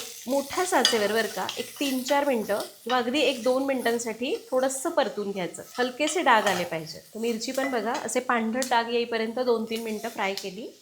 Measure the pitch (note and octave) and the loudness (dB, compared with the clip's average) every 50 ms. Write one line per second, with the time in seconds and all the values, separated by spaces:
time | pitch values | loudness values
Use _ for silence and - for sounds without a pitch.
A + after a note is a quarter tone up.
0 | - - - - - A3 C4 C#4 C4 C#4 - - F#4 F4+ F#4 D4 A#3+ G3+ A#3+ A3 | -4 -6 -12 -12 -6 -2 -2 0 0 -2 -2 -2 0 2 4 4 4 4 4 4
1 | G#3 G3+ G#3 A3+ A3 G#3 - F#3 F#3 - - - A#3+ - - - D4 C#4 C4 B3+ | 2 2 2 2 0 0 -2 -4 -4 -4 -4 -6 -8 -8 -4 -4 -2 0 0 -2
2 | B3 - C#4+ C#4+ C#4+ C#4+ C4 A3+ G3+ - G3+ G#3 - - - - - A3+ B3 B3+ | 0 2 2 2 4 2 2 0 0 0 -2 -2 -4 -6 -12 -12 -4 0 0 0
3 | A#3+ A#3 A#3+ D4+ C#4+ A#3+ C#4 B3 A3 B3+ B3+ C4 C4+ C#4 C4+ B3+ A3 A#3 A#3 A#3+ | 2 2 2 4 4 4 2 2 2 2 2 2 2 0 0 0 2 2 0 0
4 | A#3 A#3 A3 A3+ A#3+ C#4 G4 A4+ - - - B3+ B3+ C4+ C4+ - - E4+ E4+ D#4 | 0 -4 -4 -4 -2 -2 -2 -4 -4 -2 0 2 2 2 0 -2 -4 -2 2 2
5 | C4+ G#3 - - G3+ G3 G3 G3 F3+ E3 - - - - - - B3 B3+ B3 - | 2 2 0 -4 -4 -4 -4 -4 -4 -6 -6 -10 -14 -10 -4 -2 -2 -2 0 -2
6 | D4 D4+ - F#4 E4 - A#3+ G#3+ G3+ G3+ F#3 F3+ F3 F3 E3+ D#3+ D#3+ D#3 - - | -2 0 0 2 4 6 6 6 6 4 0 0 -2 -4 -4 -6 -8 -8 -12 -14
7 | - - - G#3+ A3+ A#3 A#3 A3 A#3 C4+ B3+ C4 C4+ C#4 C4 A#3 G3+ A3+ B3 - | -16 -14 -10 -4 -2 -2 -2 -2 -4 -4 -2 -2 -2 0 0 0 0 0 -2 -2
8 | - A#3 - B3+ B3 - B3+ A#3 A3 A3+ A3 B3+ C4 B3 B3 A#3 A#3 A3+ A#3+ A#3+ | -2 -2 -2 -2 0 2 2 2 2 0 0 0 0 2 4 2 2 2 0 0
9 | A#3+ A3+ A#3 A3+ A3 A3 A3+ B3 A#3+ A#3+ A#3 A3 A3 G#3 A3+ A3+ A#3 A3 A3 G#3 | 0 0 0 -2 -2 -2 -2 0 2 2 2 2 2 -2 -4 -4 -4 -4 -4 -4
10 | G#3 A#3 A#3 - G#3 F#3+ G3 G3 - G3 F3+ G3 B3+ G#4 - - | -6 -6 -4 -2 -2 -2 -2 -2 -6 -8 -10 -10 -12 -12 -14 -16